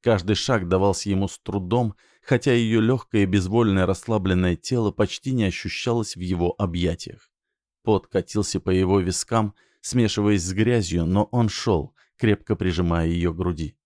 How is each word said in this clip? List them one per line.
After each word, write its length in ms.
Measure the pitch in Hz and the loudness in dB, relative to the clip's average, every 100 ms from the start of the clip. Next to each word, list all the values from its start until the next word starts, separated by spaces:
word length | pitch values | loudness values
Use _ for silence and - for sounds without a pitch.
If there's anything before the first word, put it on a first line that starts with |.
Каждый 340 | - 107 87 101 | 2 0 2 -2
шаг 320 | - 120 87 | 0 0 2
давался 420 | 92 101 95 104 | 2 4 2 -2
ему 180 | 95 98 | 0 -2
с 120 | - | -6
трудом, 560 | - 98 90 117 113 - _ _ | -6 -6 0 0 0 -4 _ _
хотя 320 | - 123 139 | -2 0 2
её 260 | 120 113 110 | 2 4 2
лёгкое, 460 | 110 127 - 107 95 | 2 0 0 0 2
безвольное, 640 | 98 92 113 117 95 92 | 2 2 2 4 2 2
расслабленное 680 | 92 - 107 95 90 90 85 | -2 -2 -2 2 2 2 -2
тело 360 | - 123 107 | -2 -2 -2
почти 420 | - 104 - 131 | 0 -2 -2 -4
не 120 | 127 101 | -2 -2
ощущалось 720 | - 101 - - 117 107 - | -2 -8 -6 -2 -2 -4 -8
в 40 | |
его 340 | 90 90 87 - | -4 -2 -2 -2
объятиях. 720 | 101 87 87 82 - - _ _ _ _ _ _ | -4 0 -2 -4 -10 -18 _ _ _ _ _ _
Пот 240 | - 101 - | 0 0 0
катился 520 | 98 - 107 98 95 | -4 -2 -4 -2 -4
по 100 | 95 | 0
его 300 | 92 92 98 | 0 2 2
вискам, 560 | 90 87 - 113 107 - _ _ | 0 -4 -2 -2 -2 -6 _ _
смешиваясь 640 | - 127 110 - 104 104 | -4 0 0 2 2 2
с 100 | 85 | 0
грязью, 520 | 95 110 120 90 87 82 | -2 0 0 0 -2 0
но 180 | 95 101 | 0 0
он 180 | 123 113 | 0 0
шёл, 460 | - - 90 71 _ _ _ | -2 0 0 -2 _ _ _
крепко 380 | 113 101 - - | 0 0 -2 -2
прижимая 520 | 92 85 87 85 82 | -2 0 0 0 0
её 260 | 85 85 | 0 -2
к 40 | 82 | -2
груди. 380 | 90 80 76 _ | -4 -4 -8 _